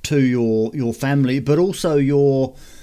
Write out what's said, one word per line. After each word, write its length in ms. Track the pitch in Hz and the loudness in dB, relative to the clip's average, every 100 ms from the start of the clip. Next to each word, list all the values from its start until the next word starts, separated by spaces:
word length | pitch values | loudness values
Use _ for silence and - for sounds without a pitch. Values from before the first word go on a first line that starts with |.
to 160 | - 147 | -4 0
your, 500 | 131 123 117 110 110 | 2 0 0 0 -2
your 180 | 147 120 | -2 -6
family, 460 | 113 135 143 131 135 | -4 -2 0 0 -2
but 180 | 127 151 | 0 0
also 380 | 180 - 175 147 | 0 -2 -2 0
your, 580 | 135 143 143 135 131 - - - | 2 2 2 2 -2 -6 -20 -20